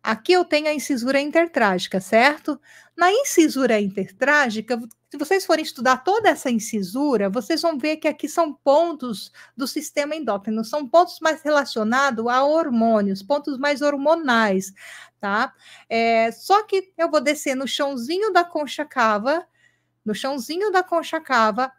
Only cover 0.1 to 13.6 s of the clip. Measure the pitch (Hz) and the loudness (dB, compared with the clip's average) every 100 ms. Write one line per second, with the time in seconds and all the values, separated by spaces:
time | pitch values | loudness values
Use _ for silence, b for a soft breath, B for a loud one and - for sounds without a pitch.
0.1 | 220 - 359 349 302 302 302 - 269 240 | -4 2 2 4 0 0 -4 -4 -2 0
1.1 | 277 294 320 339 269 214 180 - 190 - | 0 2 0 2 2 2 2 -2 -6 2
2.1 | 220 262 302 - 277 b b b - 359 | 4 4 2 -6 -8 b b b 0 2
3.1 | 427 571 - 302 247 254 214 202 196 190 | 2 2 4 4 2 2 2 0 -4 -8
4.1 | - 262 294 254 214 220 240 247 _ _ | -2 2 2 2 -4 -6 -6 -6 _ _
5.1 | 285 294 381 381 320 311 - 240 247 - | -10 0 0 2 0 0 -2 0 0 2
6.1 | 427 415 302 269 233 220 214 180 240 294 | 2 2 2 0 -2 -2 -6 -4 -2 0
7.1 | 226 202 220 - 320 330 302 302 311 311 | 0 0 -2 -2 -2 0 -2 -4 -2 -4
8.1 | 294 294 - 330 262 285 285 339 320 247 | -4 -4 -2 -2 -2 2 4 2 -2 -8
9.1 | 196 - B B - 247 311 302 - 285 | -8 -12 B B -8 -6 -6 -6 -6 -4
10.1 | 320 247 202 220 220 220 302 262 330 349 | -4 -4 -4 -4 -6 -4 -6 2 4 2
11.1 | - 320 302 294 294 277 233 214 254 277 | 0 -2 -2 0 0 0 -4 0 0 0
12.1 | 226 233 254 285 311 320 233 226 220 202 | -2 0 2 4 2 2 2 2 2 0
13.1 | 190 - 294 294 262 | -4 -2 -4 -2 -2